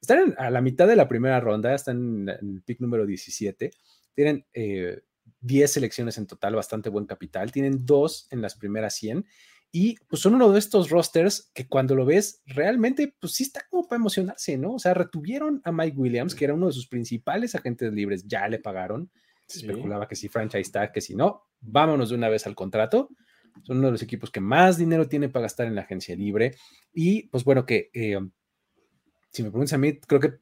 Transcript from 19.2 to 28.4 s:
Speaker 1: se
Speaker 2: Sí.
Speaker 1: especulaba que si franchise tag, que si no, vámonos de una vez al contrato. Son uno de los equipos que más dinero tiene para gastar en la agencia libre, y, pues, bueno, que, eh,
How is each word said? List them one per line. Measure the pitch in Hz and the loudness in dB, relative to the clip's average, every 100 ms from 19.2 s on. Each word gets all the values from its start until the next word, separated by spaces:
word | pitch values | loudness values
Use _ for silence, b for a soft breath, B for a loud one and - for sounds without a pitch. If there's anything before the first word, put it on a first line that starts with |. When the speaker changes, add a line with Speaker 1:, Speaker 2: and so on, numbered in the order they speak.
| _ _ _ | _ _ _
Speaker 1:
se | 180 | -16
Speaker 2:
Sí. | 113 | -10
Speaker 1:
especulaba | 101 101 104 107 | -8 -6 -8 -8
que | 104 | -10
si | 101 | -8
franchise | 117 107 101 92 | -6 -4 -4 -4
tag, | 101 104 | -4 -4
que | - | -6
si | - 95 | -8 0
no, | 165 - _ _ | 0 -2 _ _
vámonos | 113 110 160 151 117 | -2 2 4 2 -2
de | 120 | -2
una | 117 | 0
vez | 107 104 | 0 -2
al | 101 | -8
contrato. | 95 107 110 226 277 - b b b _ | -6 -2 2 0 0 -10 b b b _
Son | - 127 | -6 0
uno | 135 | 0
de | |
los | 117 | 0
equipos | 113 120 117 | -6 -10 -10
que | - | -6
más | 98 135 185 175 | 0 6 6 6
dinero | 170 165 143 | 2 2 0
tiene | 143 143 | 0 -2
para | 131 | -2
gastar | 113 - 120 | -4 -4 -4
en | 107 | -4
la | |
agencia | 90 95 - 87 | -6 -10 -10 -6
libre, | 101 101 120 131 b b b | -2 2 0 0 b b b
y, | 170 165 214 - | 0 2 2 0
pues, | 127 | -2
bueno, | 127 131 127 | 4 2 4
que, | 113 - | 0 -2
eh, | - 110 101 95 _ | -6 -4 -4 -6 _